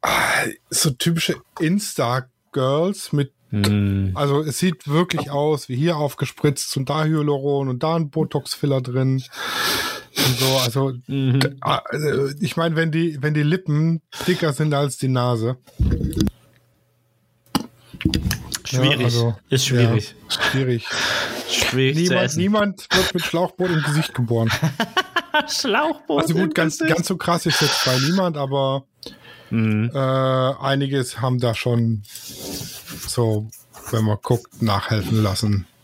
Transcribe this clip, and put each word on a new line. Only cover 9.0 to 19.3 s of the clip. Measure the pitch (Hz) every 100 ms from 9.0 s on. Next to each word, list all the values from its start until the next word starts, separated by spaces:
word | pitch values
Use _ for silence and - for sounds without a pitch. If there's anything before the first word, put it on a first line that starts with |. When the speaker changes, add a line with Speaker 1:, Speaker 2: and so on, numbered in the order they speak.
| 131 131 131 - - - - - - - - -
Speaker 1:
Und | 131 120
so, | 131 135
also, | 123 127 135 127 -
Speaker 2:
Mhm. | 135 135 131
Speaker 1:
d-, | 135 -
ah, | - 139 -
äh, | 139 151 135 139 143
ich | 165 -
meine, | 170 160
wenn | 165
die, | 156 170 151
wenn | 147
die | 151
Lippen | 147 185 - 147 160 165 _ - -
dicker | 175 160
sind | 135 156
als | 143 143 -
die | 131
Nase. | 131 123 120 113 127 - - - - - - - - _ _ _ _ _ _ _ _ _ _ _ - - _ - - - - - - - -
Speaker 2:
Schwierig. | - 127 135 143
Speaker 1:
Ja, |
also, | 120 117 117